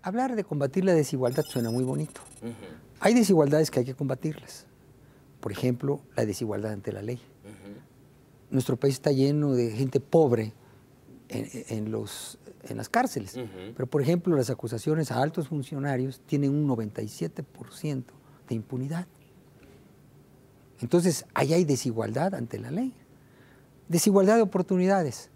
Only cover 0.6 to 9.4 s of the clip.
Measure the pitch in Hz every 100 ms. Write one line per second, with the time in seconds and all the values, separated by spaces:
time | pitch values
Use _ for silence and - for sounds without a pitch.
0.6 | 139 190 190 170 143 131 123 135 151 127
1.6 | 117 117 131 143 151 - - - - 240
2.6 | 92 - - - - 240 196 175 143 151
3.6 | 156 - 123 127 139 131 156 151 - -
4.6 | - _ - - - - - - - 98
5.6 | 127 123 139 143 - - 110 98 113 101
6.6 | 107 107 101 101 104 120 - - - 98
7.6 | 98 101 - _ - _ _ _ - 135
8.6 | 127 127 139 131 156 135 139 147